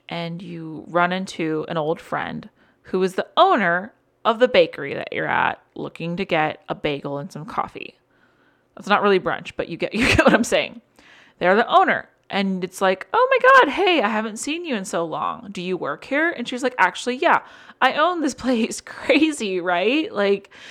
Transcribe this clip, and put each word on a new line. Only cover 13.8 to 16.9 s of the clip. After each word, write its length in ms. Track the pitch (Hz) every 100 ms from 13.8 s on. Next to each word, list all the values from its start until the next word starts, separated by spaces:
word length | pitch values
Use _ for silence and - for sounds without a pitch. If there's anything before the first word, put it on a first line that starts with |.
| 392 330
I 60 | 208
haven't 300 | 214 220 220
seen 280 | - 330 349
you 100 | 226
in 100 | 190
so 200 | 185 165
long. 440 | 147 87 80 196
Do 100 | 202
you 160 | 180 185
work 280 | 139 151 -
here?" 260 | 277 330
And 160 | 320 240
she's 160 | 247
like, 100 | 247 -
"Actually, 380 | 180